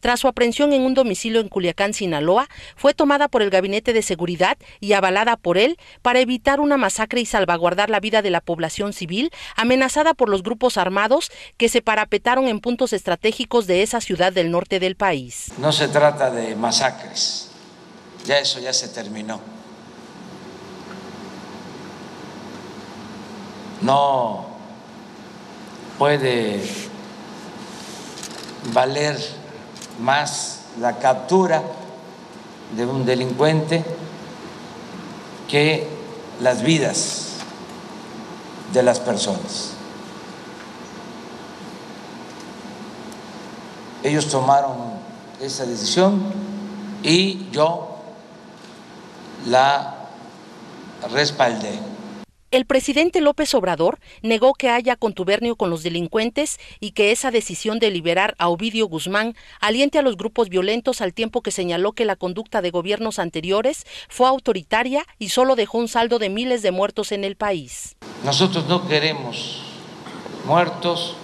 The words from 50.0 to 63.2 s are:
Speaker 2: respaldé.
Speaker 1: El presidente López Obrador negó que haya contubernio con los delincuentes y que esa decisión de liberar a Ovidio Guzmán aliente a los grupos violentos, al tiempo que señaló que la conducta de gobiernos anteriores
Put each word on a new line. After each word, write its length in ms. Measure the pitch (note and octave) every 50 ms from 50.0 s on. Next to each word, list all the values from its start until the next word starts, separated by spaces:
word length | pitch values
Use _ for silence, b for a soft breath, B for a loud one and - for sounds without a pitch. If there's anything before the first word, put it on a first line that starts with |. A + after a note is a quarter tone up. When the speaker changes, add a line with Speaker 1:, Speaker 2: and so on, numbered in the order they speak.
| - - - - - - - - - - - - - - - - - - - - - A#2+ A2+
Speaker 2:
respaldé. 640 | C3+ D3 C#3+ - - C3+ A#2+ A#2 A2 G#2+ G#2 G2 - - - - - - - - - - _ _ _ _ _
Speaker 1:
El 140 | - B3+ C4
presidente 560 | - C#4 C4+ - - C#4 C#4 D#4 F4 - F#4
López 320 | D#4 D4 C#4+ - D#4 - -
Obrador 460 | B3+ G3 F#3 F3 C#3+ D#3+ F#3 C4+ - B B B B
negó 320 | B A3 A3+ A3 G#3+ B3+ C#4
que 160 | _ - B3+
haya 280 | A#3 A#3+ A#3 B3+ B3 -
contubernio 580 | - A3 G3 - F#3 F3 G3 G#3+ A#3 A#3 A#3
con 140 | - A3 F#3
los 120 | E3+ D#3+
delincuentes 760 | D#3 F3 E3 E3+ F3 E3 - A3 A3 A#3+ A#3 - D4 D#4 - B B B B B
y 100 | - G#3
que 200 | - - G#3+ G3+
esa 200 | A3 - - C4+
decisión 480 | A#3 A#3 - - F3+ - - A3 G#3+ A3+
de 100 | A#3 G#3+
liberar 460 | G3 F3 D#3+ E3+ E3+ F3+ F#3+ G#3+ - _
a 120 | E3+ F3
Ovidio 360 | F3 E3+ G3+ A3+ G#3+ A3+ A3 G3
Guzmán 480 | D#3+ D#3+ - F3+ F#3+ G#3 G#3+ A3+ A3+ B B B B B
aliente 360 | - G#3 A3 A#3+ C#4 C#4+ - D#4
a 40 |
los 160 | C#4+ C4+ A3 F3
grupos 320 | G#3+ A3 - - A#3 F#3+
violentos, 500 | F3 F#3 F#3 G3 G#3+ A#3 A3+ - B3+ -
al 140 | - F#3 E3+
tiempo 280 | - A3+ A3 - A#3+
que 100 | - -
señaló 420 | G3 - F#3 F3 E3+ E3+ F#3 G3+ A3
que 100 | - A#3
la 140 | G#3+ G3 -
conducta 440 | - F3+ F3+ F#3 A3 _ - A3
de 100 | F#3 F3+
gobiernos 460 | E3+ F3+ E3 F#3 G3+ G3+ A3 A3 G#3
anteriores 680 | -